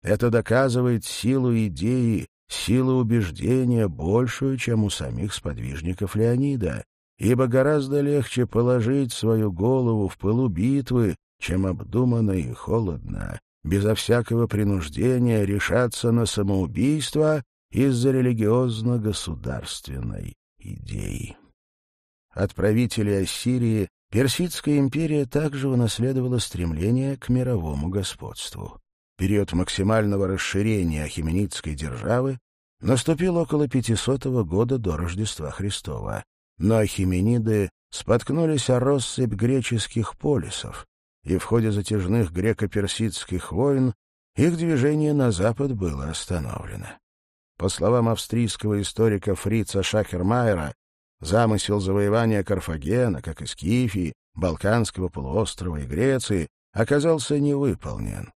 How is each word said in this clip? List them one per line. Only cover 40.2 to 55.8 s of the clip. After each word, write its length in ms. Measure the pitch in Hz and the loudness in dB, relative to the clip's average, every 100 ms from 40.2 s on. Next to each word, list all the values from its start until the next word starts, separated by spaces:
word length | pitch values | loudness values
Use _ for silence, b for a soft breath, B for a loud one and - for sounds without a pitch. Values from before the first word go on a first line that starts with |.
| 143 135 - - - - - _ _ _ | 0 0 -2 -10 -10 -14 -18 _ _ _
и 140 | - 92 | -2 0
в 60 | |
ходе 280 | - 117 110 | 2 2 2
затяжных 600 | 104 98 107 90 113 95 | 0 0 -2 2 2 2
греко-персидских 1200 | 82 104 110 104 104 98 - 113 - - 90 - | 0 -2 0 -2 -2 -2 -2 -4 -4 -6 -6 -4
войн 420 | 85 139 139 127 - _ _ _ - | 0 2 2 0 -2 _ _ _ 0
их 200 | 156 170 | 2 2
движение 580 | 170 151 139 151 151 | 0 2 2 2 2
на 180 | 147 127 | 2 2
запад 420 | 87 104 117 139 | 2 0 0 -4
было 360 | 113 90 69 69 | -2 -2 -2 -6
остановлено. 880 | 80 - 87 64 53 - 50 50 - _ _ _ _ _ _ | -8 -4 -4 -4 -8 -10 -12 -14 -16 _ _ _ _ _ _
По 120 | 95 | -4
словам 380 | - 92 123 113 | 0 2 4 2
австрийского 720 | 113 - 113 117 - 107 104 | 0 -2 0 0 -2 -2 -2
историка 520 | 98 - 113 104 - | -2 2 2 2 0
Фрица 480 | 92 - 113 98 98 | -2 0 -2 0 -2
Шахермайера, 960 | 92 110 101 90 92 120 117 92 73 - _ _ _ _ | 0 0 0 0 2 2 2 0 -2 -10 _ _ _ _
замысел 600 | 85 104 113 107 - 104 | 0 2 4 2 0 0
завоевания 640 | 95 98 101 110 113 104 | 2 2 4 4 2 2
Карфагена, 800 | 95 98 - 80 73 117 123 76 | 0 -2 -2 -6 0 2 2 0
как 180 | - - | -6 -10
и 60 | 69 | -12
Скифии, 640 | - 90 120 123 98 82 - _ - | -6 0 2 2 0 -4 -6 _ -4
Балканского 760 | 87 78 98 117 107 - 90 | -2 0 0 2 0 -2 -6
полуострова 680 | - 65 85 107 - 90 | -6 -4 -2 -2 -4 -6
и 100 | 76 | -6